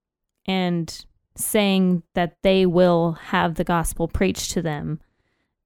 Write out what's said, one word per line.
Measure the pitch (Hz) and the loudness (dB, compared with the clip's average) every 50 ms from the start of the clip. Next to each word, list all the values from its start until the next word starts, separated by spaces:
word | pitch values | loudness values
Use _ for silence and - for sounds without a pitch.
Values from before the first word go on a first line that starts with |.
| _ _ _ _ _ _ _ _ _ | _ _ _ _ _ _ _ _ _
and | - 190 190 180 175 175 170 165 160 - - - _ _ _ _ _ - | -4 -2 -2 -2 -2 -2 -4 -4 -6 -10 -16 -20 _ _ _ _ _ -14
saying | - - - - 214 202 196 190 190 185 180 180 170 - _ - | -10 -6 -2 0 0 2 2 2 2 2 2 2 0 -2 _ -4
that | 185 175 160 - _ - | -4 -4 -4 -4 _ 0
they | 196 190 190 185 | 2 4 4 4
will | 180 165 175 180 180 175 165 170 170 160 | 4 4 4 4 6 4 4 2 0 -2
have | - - - - 180 170 175 160 | -4 -6 -4 -2 0 0 0 -2
the | - 180 | -2 -2
gospel | - 175 170 160 - - - 165 160 | 0 0 0 -2 -2 -4 -4 -4 -4
preached | - - 196 190 - - - - | -2 0 0 0 0 -2 -6 -6
to | - 190 170 | -4 -4 -4
them | 160 147 147 160 156 151 156 _ _ _ _ _ _ _ _ _ _ _ _ _ | -4 -4 -6 -6 -6 -8 -8 _ _ _ _ _ _ _ _ _ _ _ _ _